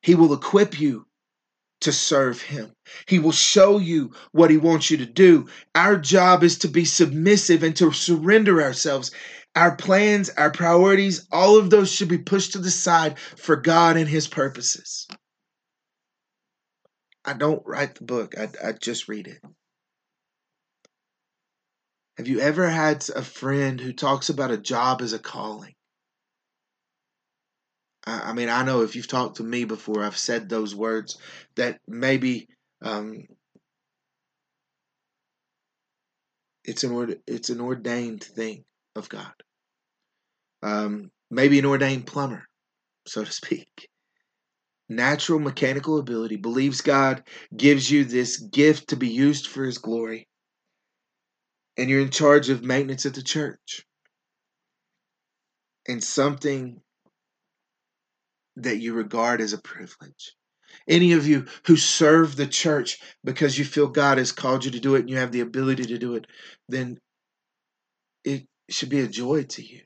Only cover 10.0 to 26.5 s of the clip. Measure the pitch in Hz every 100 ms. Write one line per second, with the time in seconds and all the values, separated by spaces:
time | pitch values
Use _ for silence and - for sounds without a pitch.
10 | 208 208 190 - 151 151 170 170 190 196
11 | 196 170 - 160 190 214 196 208 190 -
12 | 180 170 - 196 190 202 180 175 - 170
13 | 156 143 - - - 147 131 165 170 165
14 | 151 156 147 - 139 131 117 - - -
15 | - - _ _ _ _ _ _ _ _
16 | _ _ _ _ _ _ _ _ _ _
17 | _ _ - 131 147 156 - - 110 -
18 | 117 123 101 - 107 - 104 104 - 113
19 | - 107 92 - - _ _ _ _ _
20 | _ _ _ _ _ _ _ _ _ _
21 | _ _ _ _ _ _ _ _ _ _
22 | _ - 120 127 285 156 180 160 156 147
23 | - 139 131 - 131 139 135 127 127 123
24 | 143 135 - 139 131 110 101 123 127 127
25 | 120 110 - 110 107 107 104 _ _ _
26 | _ _ _ _ _